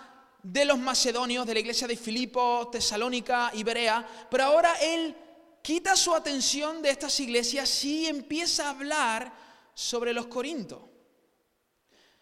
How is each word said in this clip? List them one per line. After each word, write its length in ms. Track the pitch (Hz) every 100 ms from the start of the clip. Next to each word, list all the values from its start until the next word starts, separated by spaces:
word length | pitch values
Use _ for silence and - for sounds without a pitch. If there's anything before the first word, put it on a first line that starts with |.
| - - - _
de 220 | 190 190 285
los 120 | 269
macedonios, 680 | 254 247 247 233 247 247 233
de 60 |
la 80 | 220
iglesia 260 | 214 240 247
de 80 | 233
Filipo, 720 | 220 226 254 247 247 240 240
Tesalónica 800 | 233 - 208 247 247 - 247 240
y 100 | 214
Berea, 420 | 214 233 233 226 233 - -
pero 140 | 254
ahora 300 | 269 311 339 330
él 340 | 311 330 320 - - - - _
quita 340 | - 330 381 381
su 180 | 349
atención 680 | 320 302 277 - 277 294 330
de 80 | 294
estas 280 | 269 - -
iglesias 640 | 240 240 240 277 262 - 277
y 200 | 311 320
empieza 600 | 285 - 302 339 339 294
a 40 |
hablar 600 | 269 277 302 247 220 247 - - - _
sobre 380 | - - 240 240
los 160 | 240 240
corintios. 540 | 247 269 320 170 120 - - _ _ _ _ _ _ _ _ _ _ _ _